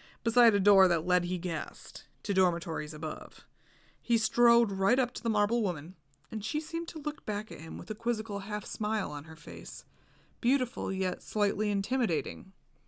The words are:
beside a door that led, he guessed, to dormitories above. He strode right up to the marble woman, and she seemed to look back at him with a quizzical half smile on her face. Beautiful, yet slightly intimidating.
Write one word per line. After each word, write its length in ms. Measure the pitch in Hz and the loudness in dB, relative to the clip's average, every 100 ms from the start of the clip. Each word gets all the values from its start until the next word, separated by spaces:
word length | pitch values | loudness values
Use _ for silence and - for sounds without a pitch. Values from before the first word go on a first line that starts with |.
| - - | -20 -4
beside 300 | 233 233 233 | 0 6 6
a 60 | 202 | 6
door 280 | 190 196 185 | 6 6 6
that 180 | 170 180 | 2 2
led, 180 | 180 | 0
he 140 | 175 180 | 2 -2
guessed, 680 | 175 160 - - - - - _ | -2 -4 -6 -8 -8 -8 -14 _
to 120 | - | -2
dormitories 600 | 190 185 170 170 156 151 | 4 4 2 -4 -6 -6
above. 520 | 151 156 - - - - _ _ _ _ _ | -6 -6 -6 -10 -16 -20 _ _ _ _ _
He 180 | - 233 | 0 2
strode 540 | - - 240 233 220 | 4 4 6 6 4
right 260 | 190 196 262 | 2 2 2
up 140 | 240 | 0
to 80 | - | -2
the 80 | 233 | -2
marble 320 | 208 208 233 | 0 2 2
woman, 320 | 208 156 156 - _ _ - | 0 -4 -8 -16 _ _ -10
and 140 | 214 | -8
she 160 | - 302 | -4 -4
seemed 280 | 311 330 339 | -4 -4 -6
to 100 | 320 | -6
look 260 | 285 294 | -6 -6
back 260 | - 208 214 | -6 -6 -6
at 100 | - | -10
him 180 | 160 160 | -8 -8
with 120 | 180 | -8
a 40 | |
quizzical 460 | 208 233 214 220 202 | -4 -2 -2 -2 -6
half 240 | 202 208 | -6 -6
smile 460 | - - 214 220 175 | -4 -2 -2 -2 -2
on 140 | 147 | -6
her 120 | 160 160 | -10 -12
face. 480 | - 170 170 - - _ _ _ _ - | -12 -10 -6 -6 -8 _ _ _ _ -4
Beautiful, 520 | 233 269 247 - 190 | 0 2 0 -4 -4
yet 300 | 190 190 185 | -2 -2 -2
slightly 480 | - 214 208 - 208 | -2 2 0 2 0
intimidating. 840 | 202 196 262 226 156 104 82 190 - _ _ | 0 0 0 0 0 -4 -10 -14 -20 _ _